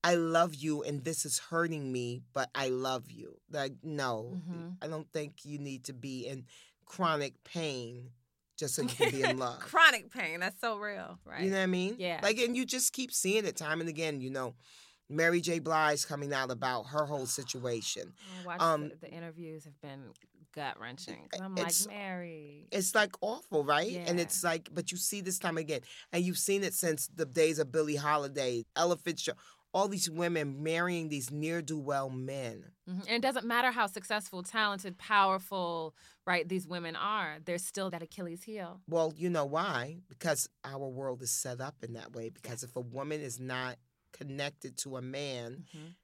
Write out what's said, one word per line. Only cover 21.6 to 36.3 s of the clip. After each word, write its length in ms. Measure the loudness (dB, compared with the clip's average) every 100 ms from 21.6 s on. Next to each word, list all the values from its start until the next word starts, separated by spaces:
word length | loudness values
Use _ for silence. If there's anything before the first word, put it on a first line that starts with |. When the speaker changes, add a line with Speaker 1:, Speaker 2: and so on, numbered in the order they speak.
| 2 2 0
Speaker 2:
like, 80 | -4
"Mary." 720 | -6 -6 -8 -12 -14 -18 -4
Speaker 1:
it's, 220 | 0 2
like, 200 | 4 2 0
awful, 420 | -4 -4 0 0
right? 280 | 4 4 4 -2 0
And 140 | 2
Speaker 2:
Yeah. 40 | 2
Speaker 1:
it's 180 | 2
like, 260 | 2 0 -2
but 200 | -6 -4
you 60 | -2
see 220 | -2 -2
this 180 | -2 -2
time 180 | 0 0
again. 240 | 0 -4 -4 -18 -2
And 120 | 2
you've 140 | 2 2
seen 260 | 2 2
it 120 | 2 0
since 320 | 0 0 -2
the 180 | -2 -2
days 320 | 6 6 6
of 140 | 2
Billie 240 | 2 2 2
Holiday, 720 | 4 2 2 0 0 0 -2 2
Ella 220 | 4 4
Fitzgerald, 420 | 0 -2 -2 -4 -10 -20 _
all 140 | 2 2
these 240 | 2 0
women 500 | 2 2 2 0 -2
marrying 480 | 0 2 2 2 0
these 220 | -2 -2
ne'er-do-well 800 | -2 0 0 0 -4 0 0 0
men. 540 | -4 -4 -4 -6 -8 -14 _ -8
Speaker 2:
Mm-hmm. 140 | -8 -2
And 20 |
it 120 | 2
doesn't 240 | 2 0 2
matter 240 | 4 4
how 160 | 4 0
successful, 560 | 0 -2 -2 -2 -8
talented, 560 | -4 0 0 0 -8 -10
powerful, 960 | 4 6 8 4 0 -2 -2 -2 -6 -10 -20 _
right, 200 | 2